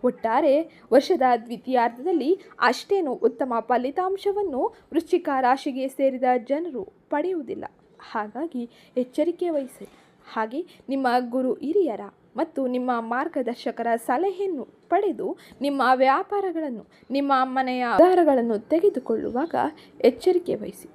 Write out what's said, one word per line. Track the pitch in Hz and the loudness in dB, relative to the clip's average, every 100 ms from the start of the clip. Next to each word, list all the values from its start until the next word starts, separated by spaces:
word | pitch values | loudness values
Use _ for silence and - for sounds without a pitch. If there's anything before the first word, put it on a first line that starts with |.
ಒಟ್ಟಾರೆ | 247 247 226 233 311 277 320 - - | -2 -2 -2 2 4 2 0 -10 2
ವರ್ಷದ | 240 277 359 254 240 | 2 4 2 4 2
ದ್ವಿತೀಯಾರ್ಧದಲ್ಲಿ | 233 226 - 254 233 233 294 349 254 381 - - | -2 -14 -2 0 0 -2 -2 -2 0 -2 -2 0
ಅಷ್ಟೇನು | - 262 - 392 320 240 | 0 0 -2 -2 0 0
ಉತ್ತಮ | - - 269 233 | 0 0 -4 -2
ಫಲಿತಾಂಶವನ್ನು | 220 247 247 294 370 381 392 403 403 262 381 - _ | 0 0 0 -2 -2 -2 -2 -2 -2 -2 -4 -4 _
ವೃಶ್ಚಿಕ | 302 330 359 349 277 | -4 0 -2 0 0
ರಾಶಿಗೆ | 254 269 302 262 262 | 2 2 0 -4 -6
ಸೇರಿದ | 262 269 254 254 254 220 | 0 0 2 0 0 0
ಜನರು | 277 349 262 190 _ _ | -4 -4 -8 -12 _ _
ಪಡೆಯುವುದಿಲ್ಲ. | 294 349 370 254 - - _ _ _ | -4 -2 -4 -6 -10 -10 _ _ _
ಹಾಗಾಗಿ | - 226 214 233 320 254 233 - - - | -10 -8 -8 -8 -8 -8 -10 -14 -8 -6
ಎಚ್ಚರಿಕೆ | 247 - 311 349 349 | -4 0 -2 0 -2
ವಹಿಸಿ. | 302 254 - 196 _ _ _ - | -2 -4 -12 -20 _ _ _ -12
ಹಾಗೆ | - 220 262 370 - - | -6 -4 -6 -10 -14 -6
ನಿಮ್ಮ | 269 262 247 247 | -2 2 0 0
ಗುರು | 247 254 - | -2 -2 -2
ಹಿರಿಯರ | 262 381 330 202 202 _ _ 226 | -2 0 0 -2 -10 _ _ -6
ಮತ್ತು | 330 - 262 | -4 -2 -2
ನಿಮ್ಮ | 254 247 240 226 | -2 -2 -2 -2
ಮಾರ್ಗದರ್ಶಕರ | 240 320 311 233 240 - 226 233 233 | -4 -4 -4 -6 -6 -8 -4 -2 -2
ಸಲಹೆಯನ್ನು | - 262 381 359 392 311 - _ _ | 0 0 0 -2 -4 -4 -8 _ _
ಪಡೆದು | 349 415 240 196 349 - - | 0 2 -2 -6 -6 -14 -6
ನಿಮ್ಮ | 277 277 247 262 | -4 0 2 4
ವ್ಯಾಪಾರಗಳನ್ನು, | 262 277 392 403 381 320 311 226 - _ _ | 4 4 0 -4 -2 -4 -6 -8 -14 _ _
ನಿಮ್ಮ | 269 277 269 254 | -4 2 2 2
ಮನೆಯ | 262 254 254 247 | 0 -2 -2 0
ಆಧಾರಗಳನ್ನು | 196 349 370 320 269 233 214 - | 6 6 8 6 4 2 -2 0
ತೆಗೆದುಕೊಳ್ಳುವಾಗ | 311 392 294 - 220 - 233 330 - 269 - - - | 2 2 0 -4 -4 -2 -4 -2 -2 -2 -4 -20 2
ಎಚ್ಚರಿಕೆ | 233 262 - 359 349 - | 2 4 0 0 0 -6
ವಹಿಸಿ. | 208 - - | -6 -14 -20